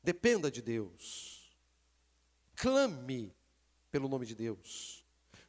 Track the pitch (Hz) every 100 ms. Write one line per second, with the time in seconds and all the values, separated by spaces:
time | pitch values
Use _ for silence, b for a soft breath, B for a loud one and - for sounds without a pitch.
0 | 175 175 240 226 147 120 113 113 98 87
1 | - - - - - _ _ _ _ _
2 | _ _ _ _ _ - 254 269 269 147
3 | 123 131 104 - _ _ _ _ _ 147
4 | 135 135 117 110 113 98 - - - -
5 | _ _ _ b